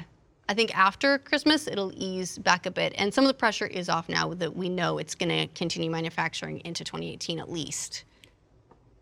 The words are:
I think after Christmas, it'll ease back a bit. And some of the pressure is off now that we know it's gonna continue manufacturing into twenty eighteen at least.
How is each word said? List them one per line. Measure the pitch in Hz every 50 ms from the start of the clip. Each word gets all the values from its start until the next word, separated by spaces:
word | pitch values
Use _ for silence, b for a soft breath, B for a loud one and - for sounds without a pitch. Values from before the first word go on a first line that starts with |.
| 165 - _ _ _ _ _ _ _
I | - 202
think | 226 226 214 -
after | 185 190 196 - - - 277 277 269
Christmas, | - - 302 285 - 302 311 302 -
it'll | - - 202 196 190 -
ease | - 190 190 185 185 185 175 - -
back | - 180 175 175 -
a | 185
bit. | 175 170 165 156 -
And | - 196 202 -
some | 277 269
of |
the | 269 262
pressure | - 247 220 202 - 208
is | - - 185 180 180
off | 165 165 165
now | - 170 165 165 156 170
that | 180 170 147 -
we | 180 185 175
know | 180 175 170 160 156 147
it's | 156 - -
gonna | - 185 165 160 160 156 156
continue | - - 180 160 - 175 165 160
manufacturing | 165 165 160 165 - 170 165 156 - - - 156 156 - -
into | 170 165 - 160
twenty | - - 165 165 165
eighteen | - - - - 165 156
at | - -
least. | 175 165 139 - - - - - - - - b b b b b b b _ _ _ _ _ _ - _ _ _ _ _